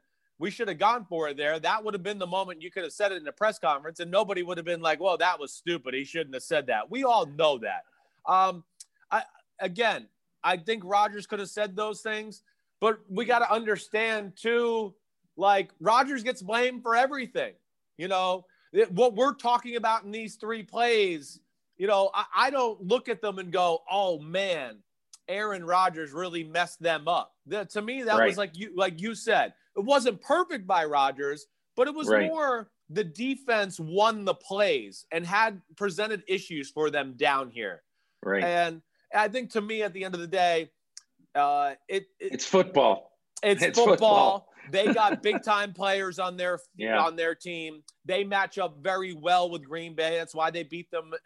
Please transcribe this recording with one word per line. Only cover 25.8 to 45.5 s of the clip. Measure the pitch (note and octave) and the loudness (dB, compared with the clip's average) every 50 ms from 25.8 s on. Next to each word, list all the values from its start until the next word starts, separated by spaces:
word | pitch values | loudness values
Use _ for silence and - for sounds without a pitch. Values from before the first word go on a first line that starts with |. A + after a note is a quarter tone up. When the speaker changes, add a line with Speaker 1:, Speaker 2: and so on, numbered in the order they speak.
| F#3 F#3 D#3+ D#3+ D#3+ C#3+ | 4 2 0 -4 -10 -8
Speaker 1:
really | C3+ E3 F#3 F3+ E3+ E3+ D#3+ | -8 -8 -6 -6 -6 -8 -8
messed | D#3 D#3+ E3+ F3 E3+ - - | -4 -2 -2 -2 -2 -4 -4
them | D#3+ E3+ D#3+ D3+ D3 E3 | 0 0 0 0 0 0
up." | F3+ C#3+ G#2+ - _ _ _ | 0 0 -2 -4 _ _ _
The, | C#3 F3 G#3 G3 | -8 -6 -6 -6
to | - - G#3+ | -6 -6 -6
me, | G#3 A3+ B3+ C4+ B3 | -6 -6 -6 -4 0
that | A3 G#3+ | 2 4
Speaker 2:
Right. | A3 A3+ G3+ | 4 4 4
Speaker 1:
was | F3+ G3+ | 2 0
like | G3+ E3+ D#3 | -4 -6 -6
you, | F3 A3 G3+ F3+ | -12 -12 -6 -2
like | F3+ G3 F#3+ E3+ D#3+ | 0 0 0 0 -4
you | G3 A3+ A3 | -6 -8 -6
said, | - - A3 G#3 D#3+ B2 G2+ - _ _ _ - | -6 -2 2 2 2 2 0 -2 _ _ _ -6
it | G3 G3+ | -4 2
wasn't | C4 C#4+ C#4 A3+ B3+ G3+ D#3+ | 4 4 4 4 2 -2 -2
perfect | - - C#4+ F4 F4+ F4+ D#4+ A3+ F#3 F#3 | 0 2 2 2 2 0 -2 -6 -2 0
by | F#3+ E3+ D#3 | 2 2 2
Rodgers, | D3+ D3 C#3+ C3+ C#3 C3+ C3+ C#3+ C#3 D3 D3+ - _ _ _ _ _ - | 2 2 2 2 2 0 -2 -4 -6 -6 -6 -12 _ _ _ _ _ -2
but | - B3+ D4 | 0 0 0
it | D4 | -2
was | D#4 D4 A3 | -2 2 4
Speaker 2:
Right. | - D#4 D#4 D#4+ | 4 4 4 2
Speaker 1:
more | D#4+ D#4+ D4 C4+ B3 A3+ G#3 - _ _ _ - | 0 0 0 0 0 -2 -4 -10 _ _ _ -8
the | D3+ G#3 G#3+ | -4 -4 -4
defense | E3 C#3+ F#3+ B3 C4+ C4+ C4 - A#3+ A3+ G#3+ G3+ F#3+ - - | -4 -4 -6 -4 -4 -4 -4 -2 0 0 0 0 -2 -4 -8
won | D#3+ D#3 E3+ G3 G#3+ A3+ A3 G#3+ G3 | -8 -2 2 4 4 4 2 0 -2
the | F#3+ E3+ | -2 -2
plays | - - - F#3+ G3+ G#3 F#3+ D3+ B2 G#2 G2 F#2+ - - - | -4 -4 -6 0 2 2 2 2 0 -2 -6 -16 -18 -12 -6
and | D#3+ E3 F3 | -6 -6 -4
had | E3+ G3 G#3 A3+ A3+ G3+ F3+ - _ D#3 | 0 2 2 2 2 0 -6 -18 _ -10
presented | - G3+ G3+ D#3+ G3+ G#3+ G#3+ G#3+ F#3 - - | -6 -4 -4 -2 -2 -4 -4 -4 -6 -4 -4
issues | F#3+ G3+ - - E3+ D3 C3+ - | -4 -4 -4 -6 -10 -10 -10 -8
for | - D3+ D#3 D3+ | -4 -2 0 0
them | D3 D3 C3+ C3+ B2 | 0 -2 -4 -4 -4
down | B2 D3 C#3+ C#3 C3+ C3+ A#2+ | 0 2 2 2 2 -2 -4
here. | A2+ A#2+ G#2+ F#2+ F2 D#2 _ _ _ _ _ _ _ - | -8 -8 -8 -8 -8 -10 _ _ _ _ _ _ _ -8
Speaker 2:
Right. | - - - - F3 | -2 0 2 2 2
Speaker 1:
And | F3 F3 F3 E3+ E3 E3 D#3+ _ _ _ _ _ - | 2 2 2 2 0 -2 -8 _ _ _ _ _ -2
I | - G#3 G#3+ G#3 | 0 2 2 2
think | G#3+ B3+ A#3+ - | 0 -4 -6 -4
to | - A3+ | -4 -4
me, | G#3 G#3+ A3 G#3+ | -4 -4 -4 -4
at | G#3 G3 | -4 -4
the | E3 F#3+ F#3+ | -4 -6 -8
end | F#3+ F3+ | -8 -8
of | F3 | -8
the | E3+ E3 | -6 -2
day, | F#3+ F#3 F3+ F3 E3+ E3 D#3+ C#3+ _ _ _ _ - - _ _ _ _ _ _ - | 0 2 2 4 2 0 -2 -4 _ _ _ _ -20 -20 _ _ _ _ _ _ 0
uh, | C#3+ C#3+ C#3+ C#3+ C#3+ C#3+ C#3+ C3+ - _ - | 0 2 2 2 2 0 0 -2 -6 _ -4
it, | G3 G3 F#3+ _ _ - | -4 -4 -4 _ _ -10
it | - G3 C4 | -10 -8 -6
Speaker 2:
It's | - - | -6 -4
football. | - - F#3 F3+ F3+ - C#3+ B2 A2+ F#2+ - - - _ _ _ _ - - | 2 4 2 4 4 4 6 6 6 4 2 -2 -14 _ _ _ _ -8 -2
Speaker 1:
It's | - G#3 G3+ E3 | 2 2 2 4
Speaker 2:
It's | F3 E3 - A#3 | 2 2 4 6
Speaker 1:
football. | A#3 G#3+ F3 | 6 8 8
Speaker 2:
football. | - A3 G#3+ G#3 G3 F#3+ F#3+ G3 G3 - _ _ - - D3 | 8 8 8 8 8 6 6 4 0 -4 _ _ -20 -12 -4
Speaker 1:
They | D#3+ G3 G#3+ G#3 | 0 2 2 4
got | A3+ A3 G#3+ G3+ - - | 4 4 4 4 2 2
Speaker 2:
<laughs> | |
Speaker 1:
big | - G#3+ A3+ - | 0 0 0 0
time | - A3 | 0 0